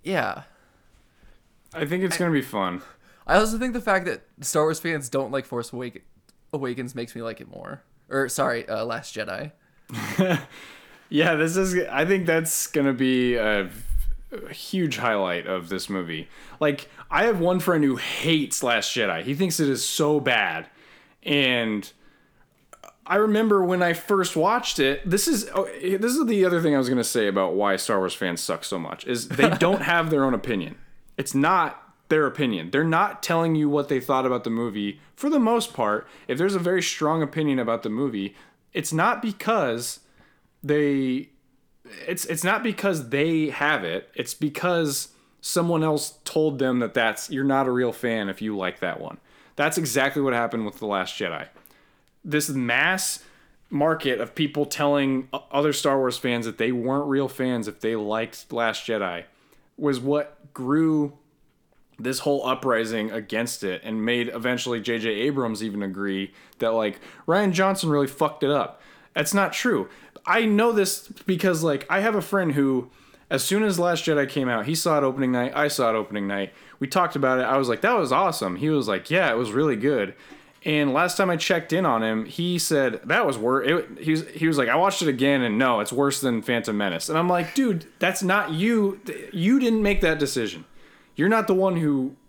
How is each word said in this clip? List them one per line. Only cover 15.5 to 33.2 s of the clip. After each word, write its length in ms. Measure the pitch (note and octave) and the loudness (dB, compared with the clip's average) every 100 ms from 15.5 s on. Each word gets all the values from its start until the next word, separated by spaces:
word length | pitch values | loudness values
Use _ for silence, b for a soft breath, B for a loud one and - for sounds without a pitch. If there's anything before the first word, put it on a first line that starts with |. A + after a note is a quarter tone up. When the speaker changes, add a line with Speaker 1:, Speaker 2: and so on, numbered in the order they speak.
| F#2 E2+ | -6 -4
Speaker 2:
this 220 | F#2 - | -8 -4
movie. 360 | F#2+ E2+ D#2+ D#2+ B B B | -6 -4 -8 -10 B B B
Like, 300 | D3+ C#3+ - B B | -2 -2 -8 B B
I 140 | D3 | 0
have 140 | A3+ G3+ | 2 2
one 220 | E3+ F3+ | 2 2
friend 240 | E3+ E3 | 2 2
who 120 | D3 B2+ | 2 0
hates 680 | - - D#3+ D#3+ C3 - | -4 -4 0 0 0 -2
Last 340 | B2+ A#2 - - | 0 0 0 -2
Jedi. 260 | G#2+ E2 | 0 -2
He 120 | G2+ | -4
thinks 260 | C#3+ F#3 D#3+ | -2 -2 0
it 80 | D3 | 0
is 160 | C3 - | 0 -2
so 340 | - D3 D3+ | 0 2 2
bad. 480 | C3 A#2 F#2+ D#2+ - B B B B B | 2 2 2 -2 -10 B B B B B
And 680 | - C#3+ C3+ B2 A2+ G#2+ - _ b b b b b _ _ - - _ | -2 2 2 2 0 -4 -6 _ b b b b b _ _ -20 -20 _
I 120 | - F#3+ | -2 2
remember 460 | G#3+ G#3 A3+ G3+ | 4 4 4 4
when 200 | F3+ F#3 | 4 2
I 100 | F3 | 2
first 440 | E3 - G3+ F3+ D#3+ | 0 0 0 2 2
watched 420 | F3 A#3+ A#3+ - | 2 2 -2 0
it, 240 | C3+ C#3 | 2 0
this 240 | F#3 F#3+ E4+ | 0 0 2
is, 220 | C4 - | 0 0
oh, 140 | - F#3+ - | -4 -4 -4
this 300 | F#3 F#3+ A3+ C4+ | -2 0 0 0
is 80 | B3 | 2
the 200 | G#3 F#3 | 4 4
other 160 | F3 | 4
thing 120 | E3 | 2
I 40 | C#3+ | 2
was 100 | B2+ | 2
gonna 160 | B2+ | 0
say 220 | A2+ B2 G#2 | 0 0 2
about 260 | G2 F#2 | 2 2
why 220 | F#2 G#2 F#2+ | 2 2 0
Star 220 | - G#2 | 0 0
Wars 160 | F#2 | 0
fans 260 | - F#2+ E2+ | -2 -4 -4
suck 240 | - A2+ | -4 -6
so 140 | - F2+ | -4 -6
much, 280 | D#2+ - - | -6 -10 -6
is 220 | A#2+ - | -6 -4
they 220 | - F#3 | 2 2
Speaker 1:
<laughs> 80 | E3 | 4
Speaker 2:
don't 240 | E3+ G3 | 2 2
have 260 | - E3+ E3 | 2 0 2
their 160 | D3+ | 2
own 80 | C3+ | 2
opinion. 440 | A#2 - G#2+ D#2+ - - - - - | 0 -2 -4 -4 -12 -20 -20 -20 -8
It's 160 | C#3 | -4
not 580 | C#3 D3+ F#3 D#3 - - _ _ | 0 2 2 0 -4 -20 _ _
their 180 | D#3 C#3+ | 2 2
opinion. 440 | - C3+ G2 E2 | 0 -2 -2 -2
They're 140 | C3+ | 0
not 380 | E3 D#3+ G3 - | 2 2 2 -2